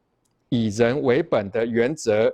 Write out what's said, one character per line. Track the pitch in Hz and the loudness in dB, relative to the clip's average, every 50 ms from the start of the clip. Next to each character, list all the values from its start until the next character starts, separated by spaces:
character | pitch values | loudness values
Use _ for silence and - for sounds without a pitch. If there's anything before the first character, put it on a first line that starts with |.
| _ _ _ _ _ _ _ _ _ - 135 | _ _ _ _ _ _ _ _ _ -4 -2
以 | 120 113 | -2 -2
人 | 110 98 110 120 117 127 151 139 | 0 0 2 2 2 2 0 0
为 | 127 120 - 113 | 0 2 0 0
本 | - 143 117 101 98 | 0 -2 -2 -2 -2
的 | 92 113 113 | -4 -4 -4
原 | 120 113 117 117 131 160 | -2 0 0 0 0 -2
则 | - - 113 104 107 110 131 | -4 -2 0 2 2 2 0